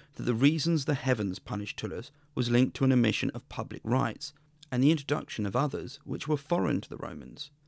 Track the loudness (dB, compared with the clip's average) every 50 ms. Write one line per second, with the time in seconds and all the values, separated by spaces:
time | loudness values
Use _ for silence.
0 | -8 _ _ -6 0 0 2 6 6 4 4 4 2 2 2 2 2 0 -2 0
1 | 2 2 2 2 2 -2 -2 -6 -6 -6 -6 -6 -6 -6 -8 -6 -6 -6 -6 -6
2 | -10 -10 _ _ _ _ -4 -2 0 4 4 4 4 4 2 2 2 4 4 6
3 | 4 4 2 2 0 -2 -4 -4 -10 -12 -8 -8 -8 -8 -8 -10 -4 -2 0 0
4 | 0 -2 -4 -6 -12 -12 -14 _ _ _ _ -20 -12 -4 0 2 4 4 4 2
5 | 0 -4 -4 -4 -4 -8 -6 -4 -4 -2 0 0 0 0 -2 -4 -8 -8 -12 -14
6 | -10 -8 -8 -6 -2 -2 -2 -2 0 0 0 0 2 0 0 -2 -2 -6 -10 -8
7 | -8 -8 -8 -10 -12 -14 -14 -14 -16 -16 _ _ _